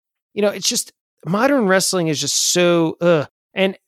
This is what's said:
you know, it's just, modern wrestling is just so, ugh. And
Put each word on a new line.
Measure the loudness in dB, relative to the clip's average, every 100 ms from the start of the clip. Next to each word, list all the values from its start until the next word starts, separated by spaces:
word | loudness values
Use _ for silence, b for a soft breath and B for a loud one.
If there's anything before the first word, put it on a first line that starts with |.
| _ _ _
you | -2
know, | -2
it's | -2 -4
just, | -4 -6 _ _ _ -4
modern | 0 2 2 2
wrestling | 2 0 -2 -2
is | -4
just | -4 -2 0
so, | 2 2 2 0 0
ugh. | 0 2 0 _ _
And | -4 -4 -4